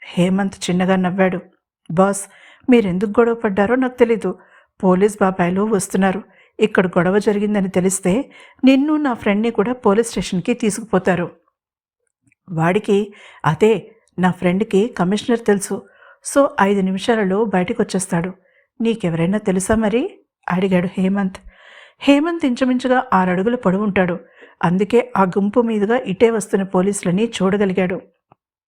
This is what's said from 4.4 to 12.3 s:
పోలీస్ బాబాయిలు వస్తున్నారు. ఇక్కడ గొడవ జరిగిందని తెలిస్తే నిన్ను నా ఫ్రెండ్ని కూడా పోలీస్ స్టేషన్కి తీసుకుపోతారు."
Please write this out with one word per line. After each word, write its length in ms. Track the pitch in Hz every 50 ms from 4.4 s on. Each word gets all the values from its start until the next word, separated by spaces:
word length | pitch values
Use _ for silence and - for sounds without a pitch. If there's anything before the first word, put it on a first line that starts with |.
| - _ _ - _ _ _ - -
పోలీస్ 320 | 185 185 180 202 214 208 -
బాబాయిలు 420 | 202 190 185 - 175 175 180 196 208
వస్తున్నారు. 600 | 220 226 185 180 - - 190 190 190 180 196 - _ _ _ _ _ _ -
ఇక్కడ 260 | 220 208 - - 185
గొడవ 320 | 180 - 185 170 185 190 214
జరిగిందని 500 | 202 226 202 202 208 208 208 208 190 190
తెలిస్తే 640 | - 185 180 190 185 - - 185 185 254 294 - - - - - _ _ -
నిన్ను 320 | 254 269 262 277 302 311
నా 180 | 302 294 269 233
ఫ్రెండ్ని 360 | - - 220 196 208 220 233
కూడా 220 | 233 - 196 233 254
పోలీస్ 360 | 247 - 208 196 220 233 -
స్టేషన్కి 460 | - 220 - - 196 180 170 - 240
తీసుకుపోతారు." 760 | 240 240 208 190 - 226 - - 185 185 202 180 175 175 - - _ _ _ _ _ _ _ _ _ _ _ _ _ _ _ _ _ _ _